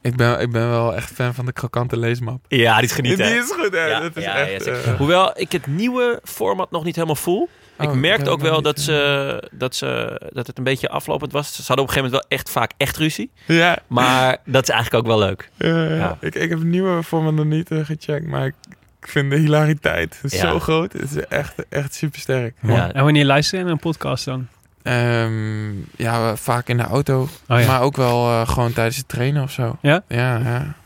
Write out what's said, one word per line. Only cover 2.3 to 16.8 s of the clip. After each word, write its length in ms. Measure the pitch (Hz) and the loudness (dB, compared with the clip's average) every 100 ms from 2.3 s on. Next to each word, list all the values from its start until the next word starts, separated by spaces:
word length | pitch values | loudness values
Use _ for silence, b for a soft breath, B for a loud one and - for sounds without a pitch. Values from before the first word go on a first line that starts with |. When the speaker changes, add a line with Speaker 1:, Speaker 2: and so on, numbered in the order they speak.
| 127 _ | -8 _
Speaker 2:
Ja, 260 | 135 117 | 2 4
die 100 | 110 | 4
is 80 | 120 | 2
genieten, 320 | - 123 190 107 | 0 0 2 2
Speaker 1:
Die 80 | |
Speaker 2:
hè? 60 | 240 | 2
Speaker 1:
is 120 | 247 | -2
goed, 200 | 370 208 | -2 -2
hè? 140 | 170 160 | 0 0
Speaker 2:
Ja, 140 | 110 | -2
Speaker 1:
Dat 160 | 170 156 | -4 -6
is 80 | |
Speaker 2:
ja, 100 | 98 98 | -4 -2
Speaker 1:
echt, 140 | 143 98 | -2 -4
Speaker 2:
ja, 100 | - | -4
zeker. 160 | 123 127 | -2 -2
Speaker 1:
eh, 40 | 101 | 0
Speaker 2:
Hoewel 340 | 143 180 190 - | 2 4 2 0
ik 120 | - | -4
het 140 | 170 139 | -4 -4
nieuwe 540 | 156 233 247 247 233 | -2 -2 0 0 -2
format 460 | - - 214 190 180 | -8 -4 -2 -2 -4
nog 140 | 170 | -4
niet 100 | 160 | -4
helemaal 220 | 165 165 147 | -4 -2 -2
voel. 320 | - 190 349 b b - | 0 0 -2 b b -6
Ik 100 | 147 | -2
Speaker 1:
Oh, 60 | |
Speaker 2:
merkte 300 | 135 156 220 | 2 2 2
Speaker 1:
dat 80 | 143 | 0
Speaker 2:
ook 60 | 160 | 0
Speaker 1:
heb 40 | 156 | 0
ik 60 | |
Speaker 2:
wel 100 | 156 | 2
Speaker 1:
nog 0 | |
Speaker 2:
dat 140 | 147 151 | 0 -2
Speaker 1:
niet, 120 | 147 | -2
eh, 60 | |
Speaker 2:
ze, 540 | 151 143 139 139 - - | 0 2 0 -2 -6 -10
dat 220 | 131 127 - | -8 -6 -4
ze, 440 | 135 123 113 - - | -4 -4 -4 -8 -10
dat 140 | - 120 | -10 -10
het 120 | 131 | -4
een 60 | |
beetje 240 | 127 135 - | -2 -2 -2
aflopend 440 | 147 151 151 147 | -6 -4 -4 -2
was. 220 | 143 143 - | -4 -6 -10
Ze 60 | - | -2
hadden 180 | 131 | 0
op 60 | 135 | 2
een 40 | |
gegeven 160 | 139 131 | 0 0
moment 180 | 135 - | -2 -2
wel 100 | 131 | -6
echt 120 | - | -2
vaak 220 | - 113 - | -2 -2 -2
echt 200 | 139 - | -4 0
ruzie. 340 | 156 - 226 _ b | -2 -2 -8 _ b
Speaker 1:
Ja. 320 | 165 175 - _ | 4 4 2 _
Speaker 2:
Maar 500 | 123 127 131 131 - | 2 4 4 4 0
dat 180 | - 131 | 2 2
is 60 | 127 | 4
eigenlijk 360 | 113 117 120 | 0 2 0
ook 60 | 113 110 | 4 2
wel 80 | 101 | 2
leuk. 240 | 95 - _ | -2 -12 _
Speaker 1:
Ja, 280 | 165 165 | 0 0
ja. 100 | 160 | 0
Speaker 2:
Ja. 220 | 160 185 156 | 0 -2 -4
Speaker 1:
Ik, 140 | 160 | -6
ik 140 | - 165 | -4 -2
heb 80 | 165 | -2
het 100 | 165 | 0
nieuwe 340 | 175 | 0